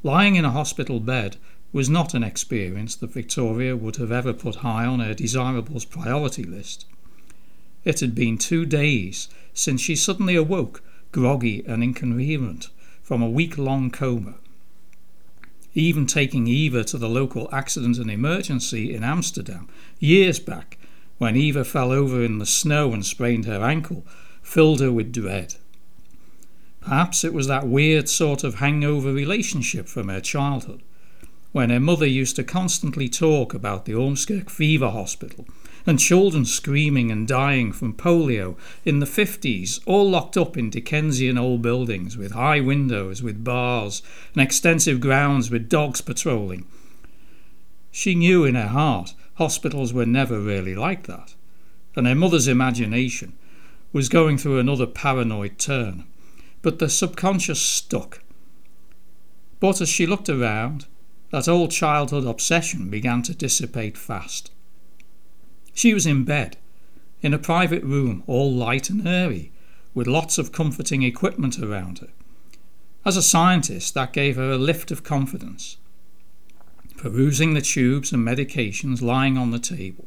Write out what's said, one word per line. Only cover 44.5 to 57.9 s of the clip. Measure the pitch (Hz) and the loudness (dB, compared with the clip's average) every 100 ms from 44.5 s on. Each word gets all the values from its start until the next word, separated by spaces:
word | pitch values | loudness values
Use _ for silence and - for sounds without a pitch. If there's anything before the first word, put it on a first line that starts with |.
| - 170 165 165 131 | 4 4 6 4 2
grounds | 135 135 143 139 117 | 4 4 4 2 2
with | 120 113 | -2 2
dogs | 160 147 - | 2 2 -2
patrolling. | - 120 165 117 101 92 90 - - - - - - - - - - - - | -4 -2 0 0 -2 -6 -10 -12 -12 -12 -12 -12 -12 -12 -12 -12 -12 -12 -10
She | - 196 175 | -2 0 4
knew | 170 185 143 | 6 8 6
in | 123 | 2
her | 107 | 2
heart | 131 151 101 90 - - - | 2 2 2 -4 -10 -10 -2
hospitals | 160 - 160 147 123 | 0 0 -2 -2 0
were | 123 117 | 2 4
never | 127 127 110 | 4 2 0
really | 104 98 92 | 0 0 -2
like | 92 151 185 - | -2 -2 -2 -6
that, | 90 - - - - - - - - | -10 -12 -12 -12 -12 -12 -12 -6 2
and | 123 | 4
her | 139 | 6
mother's | 180 165 131 | 6 6 6
imagination | 127 131 120 110 117 127 - - - - - - - - | 4 4 2 0 2 0 -2 -8 -10 -12 -12 -12 -12 -4
was | 147 131 | -2 4
going | 170 160 139 | 6 6 4
through | 147 131 | 2 2
another | 123 139 120 | 4 2 0
paranoid | - 143 131 117 107 101 - | 0 0 2 0 0 -4 -4
turn. | - 135 110 90 - - - - - - | -2 0 -2 -6 -10 -12 -12 -12 -12 -2
But | 160 160 | 0 2
the | 156 | 0
subconscious | - 180 - 185 190 - 143 | 2 0 0 2 2 0 0
stuck. | - - - | 0 0 0